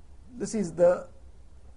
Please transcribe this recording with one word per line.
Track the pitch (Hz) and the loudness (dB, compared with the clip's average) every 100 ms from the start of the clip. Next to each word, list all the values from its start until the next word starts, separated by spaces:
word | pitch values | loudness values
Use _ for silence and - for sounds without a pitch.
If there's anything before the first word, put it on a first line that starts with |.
| - - - 247 | -20 -20 -18 -10
This | - 220 | -6 -2
is | 180 | -4
the | 160 175 180 - - - - - - - | 4 4 4 -2 -16 -20 -20 -20 -20 -20